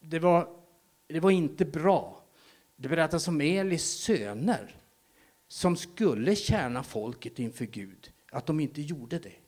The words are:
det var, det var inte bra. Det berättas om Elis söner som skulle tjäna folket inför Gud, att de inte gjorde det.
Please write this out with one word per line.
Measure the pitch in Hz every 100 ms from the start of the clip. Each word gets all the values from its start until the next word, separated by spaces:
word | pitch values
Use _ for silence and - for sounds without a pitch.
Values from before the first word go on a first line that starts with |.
det | 165 165
var, | 175 175 165 - _ _ _ _ _
det | 160
var | 185
inte | 190 151 -
bra. | 175 156 170 175 - - _ _ - _ _ _
Det | 131
berättas | 160 156 170 160
om | 160
Elis | 147 190 190 170
söner | - - - 190 101 104 175 170 101 - _ _ _ _ _ _ _
som | - 185 175
skulle | - - 214 107 131 202
tjäna | - 214 131 123
folket | 127 113 110 120 113 -
inför | 117 -
Gud, | 113 110 98 95 - _ _
att | - -
de | 156
inte | 147 -
gjorde | 147 160 117 175
det. | - -